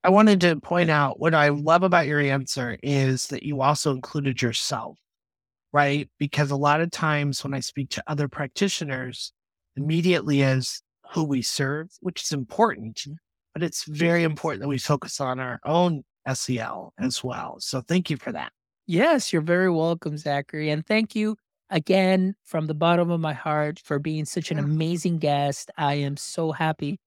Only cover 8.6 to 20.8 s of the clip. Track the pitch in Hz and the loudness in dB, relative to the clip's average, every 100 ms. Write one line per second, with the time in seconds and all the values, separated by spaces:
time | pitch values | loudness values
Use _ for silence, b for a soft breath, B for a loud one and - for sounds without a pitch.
8.6 | 202 - 147 131 127 - - _ _ _ | -2 -2 -6 -6 -8 -10 -14 _ _ _
9.6 | _ - 147 165 175 170 - 139 135 131 | _ -6 -2 2 2 2 2 4 4 2
10.6 | 123 - _ _ - - 156 135 113 - | -2 -10 _ _ -6 -2 0 -2 -2 -4
11.6 | 135 147 165 - 185 - - 143 123 - | -4 -4 -10 -10 -8 -6 -6 -6 -6 2
12.6 | 226 113 110 - 143 156 _ _ _ 156 | 2 2 -10 -12 -12 -14 _ _ _ -6
13.6 | 165 - - 147 170 170 165 151 165 98 | -4 -4 -8 0 2 4 2 0 -6 -4
14.6 | 139 131 - 143 - - 135 127 127 120 | -4 -2 0 0 0 -6 -4 -4 -6 -8
15.6 | - 165 180 151 - _ 127 127 - 123 | 0 2 2 0 -8 _ -6 -6 -2 -4
16.6 | 110 - - - 254 - 127 - - - | -4 -10 -14 -6 -6 -4 -6 -8 -10 -10
17.6 | - 131 - 180 175 143 - 87 62 _ | -8 -8 0 -2 0 -6 -6 -8 -10 _
18.6 | _ _ - 170 320 285 - 165 156 175 | _ _ -2 2 4 2 2 -2 2 2
19.6 | 185 165 160 170 156 147 147 143 139 156 | 4 2 0 -2 -4 -6 -2 -4 -4 -6
20.6 | 151 151 | -2 -2